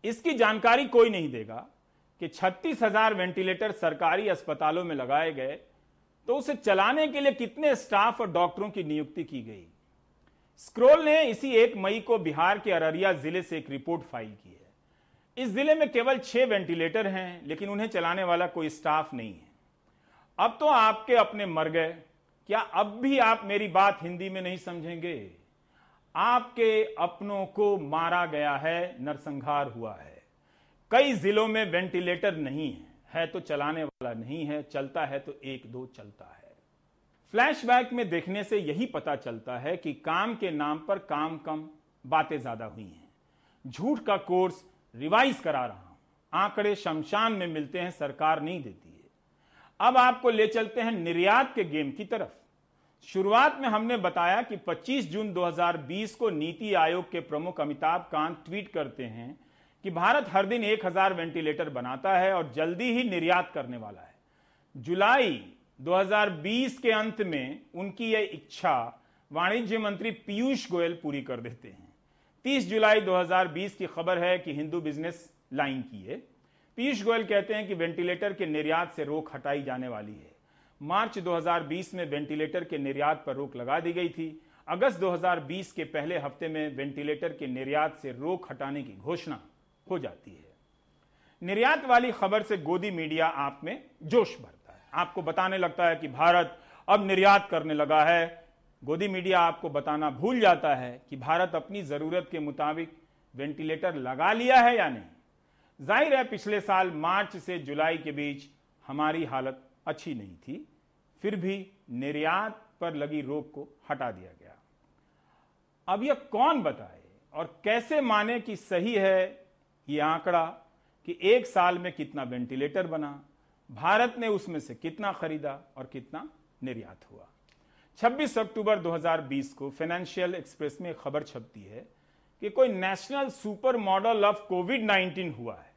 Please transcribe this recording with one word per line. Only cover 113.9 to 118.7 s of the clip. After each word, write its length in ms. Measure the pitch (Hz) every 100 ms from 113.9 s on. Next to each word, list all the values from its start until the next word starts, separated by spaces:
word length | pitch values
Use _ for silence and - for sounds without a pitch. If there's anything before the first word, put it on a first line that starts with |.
| 143 127
दिया 200 | 95 90 80
गया। 140 | 87 - _ _ _ _ _ _ _ _ _ _ _ _ -
अब 160 | 202
यह 100 | 269
कौन 500 | 269 - 220 277 302
बताए 380 | 165 123 101 - _ _ _
और 280 | 151 165 -
कैसे 380 | 208 233 233 302
माने 380 | 254 214 214 240
कि 160 | - 170
सही 380 | -